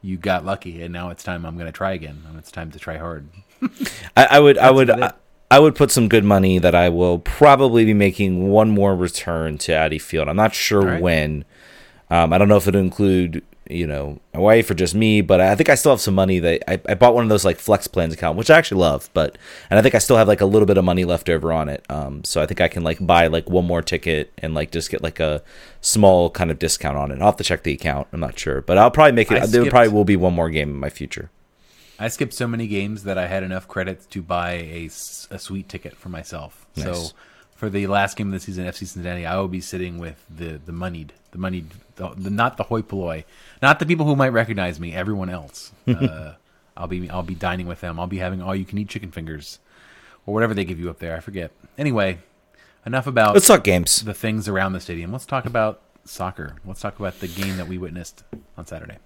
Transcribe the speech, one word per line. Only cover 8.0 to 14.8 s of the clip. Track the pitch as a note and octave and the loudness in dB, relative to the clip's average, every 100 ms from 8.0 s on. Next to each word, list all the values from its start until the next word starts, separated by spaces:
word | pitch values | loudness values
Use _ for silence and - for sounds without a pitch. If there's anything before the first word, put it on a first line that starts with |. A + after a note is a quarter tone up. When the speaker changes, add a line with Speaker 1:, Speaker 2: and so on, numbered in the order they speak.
| G2+ F2+ G2+ F2+ F#2+ | 2 2 -2 0 2
Speaker 2:
one | G2+ A2 | 4 4
more | G#2 G2+ | 4 2
return | F#2 F2+ - - E2 D#2+ D2 | 0 -2 -4 -6 -4 -4 -6
to | - | -2
Audi | D#2+ D#2+ D2+ | 0 0 -2
Field. | - D#2+ D2 | -6 -4 -2
I'm | E2+ | 0
not | A2 | 0
sure | - - G#2 | 0 0 2
Speaker 1:
All | F#2+ | 2
right. | F2 | 0
Speaker 2:
when. | F2+ D#2+ D2+ D2+ D2 _ - - - _ _ | 0 0 -2 -6 -10 _ -20 -20 -20 _ _
Um, | E2+ E2 | 0 2
I | F2 | 4
don't | G2+ | 6
know | G2+ | 4
if | G2 | 4
it'll | G2 | 0
include, | F#2 - G2+ F#2 F2 E2 _ _ - | 0 0 2 2 0 -6 _ _ -12
you | E2+ E2 | -6 -6
know, | C#2+ D2 D2 _ D#2+ | -6 -8 -12 _ 0
my | |
wife | G2 A2+ A2 | 6 6 4
or | |
just | E2 | 0